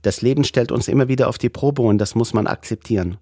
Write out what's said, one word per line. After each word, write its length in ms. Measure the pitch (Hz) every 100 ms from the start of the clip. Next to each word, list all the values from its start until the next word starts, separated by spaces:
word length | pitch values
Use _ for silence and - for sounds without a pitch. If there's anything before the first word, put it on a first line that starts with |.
Das 200 | 104 -
Leben 220 | 120 135
stellt 280 | 139 - 117
uns 160 | - -
immer 200 | 135 135
wieder 200 | 131 127
auf 80 | -
die 140 | 120
Probe 320 | - 139 139
und 160 | 117 104
das 160 | 104
muss 180 | 113 117
man 140 | 110 -
akzeptieren. 720 | - - 110 - 107 87 95